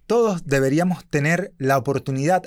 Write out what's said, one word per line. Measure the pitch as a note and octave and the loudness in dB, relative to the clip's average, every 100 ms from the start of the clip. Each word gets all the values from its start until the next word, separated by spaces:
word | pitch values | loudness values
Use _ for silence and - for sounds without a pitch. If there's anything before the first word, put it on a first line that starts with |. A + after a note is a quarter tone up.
| - | -2
todos | A#3 A3+ F3 D3 | 0 2 -2 -2
deberíamos | C#3 C3+ D3+ F3+ E3+ - | 0 2 2 0 -2 -4
tener | D3+ D3 F3 G3 - | -2 0 -2 -4 -4
la | C3+ C#3 | 0 0
oportunidad, | B2+ C3+ C#3+ C3 D3+ F3+ | 0 -2 -4 -2 0 0